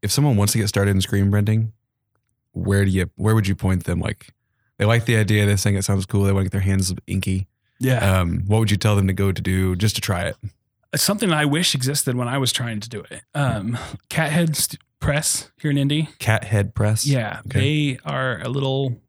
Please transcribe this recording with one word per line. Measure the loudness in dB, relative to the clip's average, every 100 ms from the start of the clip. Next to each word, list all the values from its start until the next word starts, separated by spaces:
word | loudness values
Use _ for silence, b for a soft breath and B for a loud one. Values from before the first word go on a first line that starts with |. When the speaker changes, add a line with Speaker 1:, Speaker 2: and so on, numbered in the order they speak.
Speaker 1:
if | -2
someone | 2 4 4
wants | 2
to | 2
get | 0
started | 2 2
in | 2
screen | 0 2 2
printing, | 2 2 0 0 -8 _ _ _ _ _ _ _
where | -6 0 2 2
do |
you, | 2 -2 -2
where | 2
would | 2 2
you | 0
point | 0 0 -2
them? | -2
Like, | -2 -6 -14 _ _ _ _ _
they | 2
like | 2 2
the | 2
idea | 4 2
of | 4
this | 2
thing, | 2 0
it |
sounds | 0 -2 0
cool, | 0
they | 2
wanna | 2 0
get |
their | 0
hands | 0 0 0 -4 -4
inky. | -4 -2 -2 -4 _ _ _
Speaker 2:
Yeah. | 0 2 2 2
Speaker 1:
Um, | 0 -2 0
what | 2
would | 2
you | 2
tell | 2 2
them | 2
to |
go | 2 0
to | 0
do | -2 0 0 0
just | 0 -2
to |
try | -4 -4 -4
it? | -8 -14 _ _ _ _ -2
Speaker 2:
Something | 0 0 0
I | 2 2
wish | 2 0 -2
existed | -2 -2 -2 -2
when | -2
I | -2
was | -2
trying | -2 -4 -6
to | -8
do | -12 -12
it. | -18 -10
Um, | -2 -2 -2 -4 -6 B -16 _
Cathead | -4 0 0 0 -2
St-, | -4 -8 _ _
Press | -2 0 -2 -4 -8 _
here | -2
in | 0
Indy. | 0 0 -2 -4
Speaker 1:
Cathead | 0 0 2 0 0
Press? | 0 0 0 0
Speaker 2:
Yeah. | 0 -2 -8 -4
Speaker 1:
Okay. | 0 0 0 -2 -4
Speaker 2:
They |
are | -6 -4 -4 -4
a | -4
little | -4 -2 -2 -2 -6